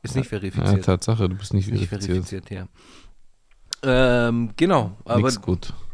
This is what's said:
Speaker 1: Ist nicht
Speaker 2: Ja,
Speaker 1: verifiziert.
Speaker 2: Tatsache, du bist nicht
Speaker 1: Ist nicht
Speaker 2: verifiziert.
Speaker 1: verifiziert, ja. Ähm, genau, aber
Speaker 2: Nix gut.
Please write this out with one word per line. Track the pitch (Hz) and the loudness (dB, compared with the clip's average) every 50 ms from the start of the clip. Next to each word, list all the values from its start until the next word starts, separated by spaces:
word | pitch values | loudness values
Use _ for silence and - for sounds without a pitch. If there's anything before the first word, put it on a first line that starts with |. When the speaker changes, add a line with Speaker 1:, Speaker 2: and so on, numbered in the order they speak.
| - | -8
Speaker 1:
Ist | 117 - | -2 -2
nicht | 131 131 | -2 -2
Speaker 2:
Ja, | - - 101 | -2 -6 -6
Speaker 1:
verifiziert. | 95 95 - - 85 95 101 95 92 | -6 -4 -2 0 2 2 2 2 4
Speaker 2:
Tatsache, | - 95 87 - - 113 110 101 90 | 2 0 2 2 0 0 2 0 0
du | 92 | -2
bist | 98 - - - | -4 -6 -2 0
nicht | 98 95 | 0 0
Speaker 1:
Ist | 104 117 | 0 -2
nicht | 101 95 87 | -2 -2 -2
Speaker 2:
verifiziert. | 104 101 98 95 90 92 87 | -4 -6 -2 -2 -2 -2 -2
Speaker 1:
verifiziert, | - 98 95 - - 101 92 92 95 _ - - - - - - - - - - - - _ _ _ _ _ - - - - - | -4 -8 -12 -10 -10 -12 -12 -12 -14 _ -20 -20 -20 -20 -20 -20 -20 -20 -20 -20 -20 -20 _ _ _ _ _ -14 -14 -14 -4 0
ja. | 135 127 127 131 127 123 123 120 | 2 4 4 6 6 4 4 2
Ähm, | 120 117 117 120 110 - | 2 0 0 -2 -4 0
genau, | - 156 185 190 143 110 101 98 - - | 0 2 4 4 2 2 0 -6 -12 -6
aber | - 117 120 | 0 2 2
Speaker 2:
Nix | 110 131 123 - | 2 2 0 -2
gut. | - - 92 85 - - - - - - | -2 -2 -2 -2 -2 -8 -8 -8 -8 -10